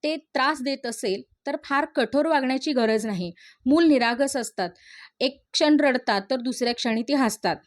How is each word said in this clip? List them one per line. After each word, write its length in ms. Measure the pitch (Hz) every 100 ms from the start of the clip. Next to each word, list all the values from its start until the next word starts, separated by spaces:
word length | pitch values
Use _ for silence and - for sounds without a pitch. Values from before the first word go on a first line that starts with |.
ते 120 | 302 311
त्रास 460 | _ 277 262 302
देत 240 | 254 269 240
असेल, 360 | 226 220 196 - _ -
तर 100 | 294
फार 200 | - 277
कठोर 420 | 311 - 233 277 311
वागण्याची 460 | 302 262 262 302
गरज 340 | 254 226 220 220
नाही. 260 | 190 175 170 - _ 254
मूल 180 | 302
निरागस 520 | 339 277 233 240 277 262
असतात, 340 | 233 - 185 - - - - _
एक 220 | 226 - _
क्षण 240 | - 302 302
रडतात 420 | 285 254 - 202 196
तर 60 | 262
दुसऱ्या 380 | 240 247 240
क्षणी 280 | 240 240 226
ती 120 | 233
हसतात. 420 | 285 240 - 185 151